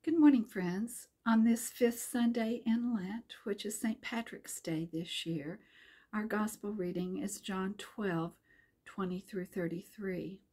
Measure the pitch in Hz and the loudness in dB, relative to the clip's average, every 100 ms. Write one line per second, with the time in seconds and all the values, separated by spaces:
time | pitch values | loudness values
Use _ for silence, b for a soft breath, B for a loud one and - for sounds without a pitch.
0 | - 330 294 262 214 196 180 185 233 - | 2 8 8 8 2 -2 -2 -2 -4 -6
1 | - _ 233 226 226 226 - - 240 233 | -16 _ 4 6 6 4 0 2 2 2
2 | - 240 240 233 220 240 233 226 240 220 | -4 2 2 2 0 -2 2 2 2 -2
3 | 185 226 - - - 202 208 214 220 220 | -2 -8 -10 -12 -6 -6 -6 -2 -4 -4
4 | - 233 233 - - - - 160 165 160 | -6 -6 -6 -12 -12 -10 -4 -4 -4 -6
5 | 170 - 165 165 143 202 B B B B | -6 -6 -4 -4 -4 -10 B B B B
6 | B 214 214 208 214 - 208 208 180 180 | B -6 -2 -2 -2 -4 -6 -4 -2 -2
7 | 180 190 196 - - 190 190 208 - - | -2 -4 -6 -6 -6 -2 -2 -6 -12 -4
8 | 202 165 165 - b b b b - - | -2 0 -2 -8 b b b b -16 -6
9 | 185 185 - 190 180 196 170 170 - - | -4 -4 -6 -8 -6 -4 -4 -4 -10 -10
10 | 196 180 - 190 _ | -6 -6 -6 -12 _